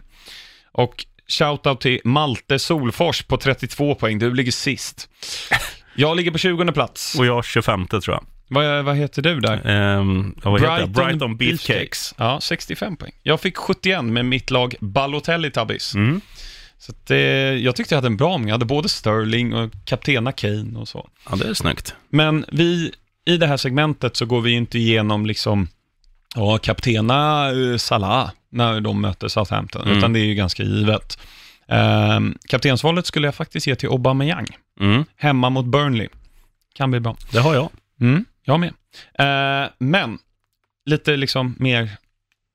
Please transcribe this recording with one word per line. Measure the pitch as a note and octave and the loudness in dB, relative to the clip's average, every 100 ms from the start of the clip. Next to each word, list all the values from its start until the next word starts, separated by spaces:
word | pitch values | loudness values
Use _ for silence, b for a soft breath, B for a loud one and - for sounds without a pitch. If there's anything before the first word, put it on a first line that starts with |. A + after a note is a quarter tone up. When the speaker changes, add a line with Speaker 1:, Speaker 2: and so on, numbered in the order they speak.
| - B B B B B B | -14 B B B B B B
Speaker 1:
Och | - A#2+ - - _ - | -2 -2 -2 -16 _ -4
shoutout | - D3+ C#3+ D3 B2+ | 0 0 0 -2 0
till | C3+ B2+ | 0 0
Malte | A#2+ C3+ D3+ A2+ - C#3 | 2 2 2 -2 -2 -2
Solfors | - E3 B2 - E3+ C3+ | 0 0 0 0 0 0
på | - C3 | -2 -2
trettiotvå | C#3 C3 B2 - D3 C#3 | 0 -2 -4 -2 0 0
poäng. | A2+ G#2+ | 0 0
Du | A#2+ | 0
ligger | B2+ B2 | 0 -2
sist. | - C#3+ A#2+ - - - B B B B | -2 -4 -4 -8 -14 -20 B B B B
Speaker 2:
<laughs> | - - - - - | -4 -4 -14 -8 0
Speaker 1:
Jag | D3+ F3 | 2 2
ligger | E3+ | 0
på | D#3+ | 0
tjugonde | - E3+ F3 | 0 2 0
plats. | C#3+ A2+ - - C#3+ | 0 -2 -4 -4 2
Speaker 2:
Och | B2 | 2
jag | A#2+ - | 2 0
tjugofemte, | A#2 A#2 G2+ F2 G#2+ | 0 2 0 0 -2
tror | - - | -2 -4
jag. | - - - | -6 -20 -4
Speaker 1:
Vad, | C3+ D3 C#3+ C#3+ | 0 2 0 0
vad | C#3+ | 0
heter | C#3+ - | -2 0
du | D#3 D#3 | 0 2
där? | A2 G#2 G#2+ | 0 0 2
Speaker 2:
Ehm, | G#2 G2+ G2 G2 F#2+ F#2+ - | 2 4 2 2 0 -2 -4
ja, | G2+ | 2
vad | G2+ | 4
heter | D#3 E3+ | 4 2
jag? | F#2 | 0
Speaker 1:
Brighton | G#2+ C3+ | 0 0
Speaker 2:
Brighton | D3 B2+ A2+ | 0 -2 -2
Beefcakes. | B2 E3 - | -2 -2 -2
Speaker 1:
Beefcakes. | G#2 - - - - | -2 -4 -8 -8 -2
Ja, | A2+ D3 | -2 -2
sextiofem | - E3+ - D#3+ G#3 D#3+ | -4 -6 -6 -8 -8 -8
poäng. | - - | -14 -6
Jag | - D#3+ | -2 0
fick | F#3+ - | -2 -4
sjuttioen | - F#3 F#3+ B2 A#2+ | -4 -2 0 0 0
med | A#2 B2 | 0 0
mitt | B2+ - | -2 0
lag | B2+ B2 B2 | 0 0 -4
Balotelli | G#2 G2+ C#3 C#3+ D#3 E3+ D#3 | -4 -2 -2 -2 -2 -2 -2
Tabis. | - A2 G#2 - G2+ | -2 -4 -4 -4 0
Speaker 2:
Mm. | G#2+ F3+ - B B B B B | 2 0 -4 B B B B B
Speaker 1:
Så | - | -20
att, | - - | -10 -2
eh, | C3+ | 2
jag | C#3 C3+ C3+ C3 A#2+ B2 | 2 2 0 0 0 -2
tyckte | A#3 D3 | 0 0
jag | |
hade | B2 | 0
en | G#2 | 2
bra | D#3 | 0
omgång. | F3+ G#2+ | 0 0
Jag | |
hade | A#2 A#2 | 0 0
både | D3 F#3 | 0 -2
Sterling | - A2 G#2+ A2 A#2 A#2+ | -2 0 0 0 0 0
och | A2+ A2+ - - | -2 -4 -8 -6
kaptena | B2+ - B2+ B2 | -4 0 0 -2
Kane | - G#2 G#2 G#2+ A2+ | -2 -4 -4 -6 -10
och | A2 | -12
så. | - - _ - | -14 -16 _ -6
Speaker 2:
Ja, | G2 | -4
det | A3 | -2
är | |
snyggt. | G#3 - - - - _ | -2 -2 -4 -8 -16 _
Speaker 1:
Men | D3 D#3 D#3 - | 2 2 0 -2
vi, | C#3+ E3+ F3 D#3+ - _ _ - | 2 2 2 -2 -8 _ _ 0
i | F3 | 2
det | D#3+ | 2
här | C#3 | 0
segmentet | C3+ C3 D#3 C#3 B2 - | 0 0 0 0 -4 -2
så | A#2 | 0
går | A#2+ | 0
vi | A#2 | 2
inte | A#2+ A#2 A#2 | 0 0 0
igenom | A2+ A2 G#2+ G#2 G#2+ | 2 4 2 0 -2
liksom, | G#2 A2 G2+ F2 _ _ _ _ _ - A#2 | -2 0 0 0 _ _ _ _ _ -12 -2
ja, | G#2 A2 | 0 2
kaptena, | - - B2+ G#2+ A2 C3+ D3+ D3+ C#3 | 0 -2 0 2 2 2 2 2 0
eh, | C3 B2+ A#2 | 0 0 0
Salah | - A#2+ F#2+ B2 F#2 - _ | 0 0 2 0 -2 -8 _
när | A#2+ A#2 A2 | 0 0 0
de | G#2+ G2+ | 0 0
möter | G2+ F#2 A2 | -2 -2 -4
Southampton, | A2 G2+ G#2 G2+ - - | -2 0 -2 -4 -4 0
Speaker 2:
Mm. | G2+ | 2
Speaker 1:
utan | A2+ | 4
det | A2+ | 2
är | G#2+ | 2
ju | G#2 | 0
ganska | F#2 - | -2 -2
givet. | G#2 G#2 G#2 G#2+ - - B B B B B | -2 0 2 0 -2 -16 B B B B B
Ehm, | A#2 G#2+ G#2+ G#2+ G#2+ G#2+ - - | 2 4 4 4 2 0 -4 -4
kaptensvalet | B2+ C#3+ B2 D#3 E3+ - | 0 2 2 2 0 0
skulle | D#3 D3 | -2 -2
jag | - | -4
faktiskt | - D#3+ D3 | -8 -6 -2
ge | B2+ | -2
till | G#2+ | 0
Aubameyang. | B2+ B2+ C3+ C#3+ F3 G#2 - _ - | 0 2 2 0 -2 -6 -12 _ -2
Speaker 2:
Mm. | G2 A2+ D#3 - | 2 2 0 -2
Speaker 1:
Hemma | D3 C3 B2+ | 2 2 2
mot | C3 B2 | 0 0
Burnley. | C#3 D3 A#2 - - - _ _ _ _ - | 2 2 0 -4 -10 -20 _ _ _ _ -4
Kan | C3+ | 0
bli | B2 | 0
bra. | A#2 - - | -2 -6 -2
Speaker 2:
Det | A2+ | 2
har | D3 | 4
jag. | C#3 D#3+ - _ - | 2 0 -8 _ 0
Speaker 1:
Mm, | B2 D3+ A#3+ _ | 2 2 0 _
jag | - D#3 | 0 2
med. | F3 - _ B B - | 0 -6 _ B B 0
Ehm, | C#3 C#3 C#3 C#3 C#3 - | 2 2 0 0 -4 -2
men | B2+ F#3+ C3 G2 _ _ _ _ _ _ - | 0 2 0 -6 _ _ _ _ _ _ 0
lite | D3+ - C#3+ | 0 2 0
liksom | C3+ C3+ B2+ A#2+ | 0 0 -2 0
mer, | B2+ A#2+ A2 G#2 _ _ _ _ _ | 0 0 0 -8 _ _ _ _ _